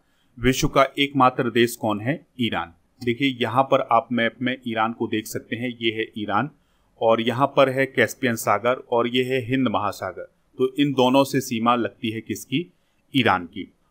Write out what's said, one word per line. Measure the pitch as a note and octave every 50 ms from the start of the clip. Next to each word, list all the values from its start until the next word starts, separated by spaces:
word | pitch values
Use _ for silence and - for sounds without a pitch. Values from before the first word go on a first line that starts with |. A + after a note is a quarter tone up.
| _ _ _ _ _ _ _
विश्व | B2 A#2 B2+ A#2+ - D#3+
का | C#3+ - D3 C3+ - - C#3+
एकमात्र | C#3 C#3 C#3+ C3+ B2+ B2+ B2+ - B2+ A#2
देश | A2 A#2+ A#2+ A#2 -
कौन | - - G#2+ G#2 G#2
है? | A2 B2+ D#3+ E3+ _ _ _ -
ईरान। | A#2+ G#2+ G2 F2 E2 E2+ - _ _ _ _ -
देखिए, | - F#3 F3 C3 C#3+ C#3 B2+ A#2
यहाँ | A#2 A2 A2+ C3 D#3+
पर | D#3 C#3+ C3 - -
आप | A#2+ A#2 - -
मैप | A#2+ A#2 A#2 A2+ - -
में | B2+ B2 B2+ B2+ -
ईरान | A#2 A2 A2 A2 A#2 A#2
को | - A#2
देख | G2+ G#2+ G#2+ A2
सकते | - - A#2+ - - B2+
हैं, | A2+ A#2+ B2+ A#2 A#2
ये | A#2 A2
है | A2 A2 A2 - -
ईरान | G#2+ G#2 G2+ G2 G#2+ C3 D3+ - _ _ _ _ _ _ _ _ -
और | A#2+ A2+ A2+ A2+
यहाँ | A2+ A#2 A#2 A#2+ C#3+
पर | - - C#3+ C3+ C3+
है | B2+ C3+ C3+
कैस्पियन | C3+ - B2+ A2+ G#2+ - - C3 B2 A#2
सागर | A2 - A#2 G#2 G2+ G#2 A#2+ - - - -
और | B2 A#2 A#2
ये | A#2+ A#2+ B2+ B2+
है | B2 C3 C3 A#2
हिंद | A2 C3 C3+ C3
महासागर। | A#2 G2+ F#2+ G#2 G2 F#2 - G2+ F#2 - F#2 - - _ _ _ _ _
तो | - B2+ C3 -
इन | C#3+ C#3+ D3 C3+
दोनों | - - D3 C3 C#3 C#3
से | - C3+ C3
सीमा | - - A#2+ A2 A2+ A#2 B2
लगती | A#2+ G#2+ G2+ - _ - A2+
है | A2 A2
किसकी? | - - G#2+ - - - C3 D#3 F3+ - _ _ _ _ _ _ _ _ -
ईरान | C3+ A2 G#2+ F#2+ F2+ F2
की। | E2 - G2 E2 - _ _ _ _